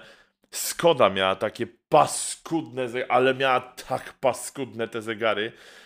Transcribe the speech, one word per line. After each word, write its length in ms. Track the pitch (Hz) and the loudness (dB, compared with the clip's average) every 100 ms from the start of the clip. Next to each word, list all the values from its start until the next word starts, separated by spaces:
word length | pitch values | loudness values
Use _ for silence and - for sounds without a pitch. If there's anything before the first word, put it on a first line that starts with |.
| - - _ _ _ | -2 -20 _ _ _
Skoda 580 | - - - 170 139 101 | -10 -8 0 2 4 4
miała 260 | 98 95 95 | 4 0 0
takie 320 | 107 - 110 _ - | -4 -4 -10 _ 2
paskudne 1000 | 151 139 - - - - 165 143 127 123 | 4 4 0 -8 -10 -6 -6 -4 -6 -6
ze-, 220 | 123 - | -4 2
ale 220 | 123 131 127 | 4 4 2
miała 260 | 135 127 | 2 0
tak 520 | - - - 131 - | -2 -14 -8 -8 -8
paskudne 760 | - 127 - - 139 120 110 113 | -2 -2 -2 -8 -10 -10 -6 -6
te 140 | 117 | -6
zegary. 500 | 110 104 113 101 113 - - - | -8 -2 0 0 -4 -8 -20 -20